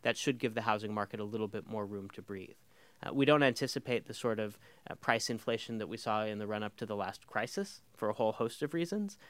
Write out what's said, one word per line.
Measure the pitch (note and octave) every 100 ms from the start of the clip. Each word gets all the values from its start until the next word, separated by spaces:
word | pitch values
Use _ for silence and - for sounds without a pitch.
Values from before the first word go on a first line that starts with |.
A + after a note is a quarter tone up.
that | A#2 A2+
should | - B2
give | B2
the | A2+
housing | A2+ G#2+ G#2+
market | G#2 G2+ G#2+
a | G#2
little | A2 G#2+
bit | G#2+ G2
more | G#2+ G2+
room | G2+ G2
to | -
breathe. | F#2+ G2 F#2 - - - - - -
Uh, |
we | C3+ C#3
don't | D3+
anticipate | C#3 A#2 C3+ C3+ B2+ A#2+ -
the |
sort | A2 A#2+ A2
of, | G#2+ - - - -
uh, | -
price | - A#2 -
inflation | A2+ - A#2 - A2+
that | F2+
we | A2
saw | A#2 G#2+ G#2+
in | G#2+
the | G#2
run-up | G#2+ G#2+ -
to |
the | A2 G#2
last | F#2+ - -
crisis | A2 A2+ - G3+ - - -
for | G#2+
a |
whole | G#2+ A2
host | G#2+ A#2 -
of | D3
reasons, | E3+ E3+ G#3 G3+ -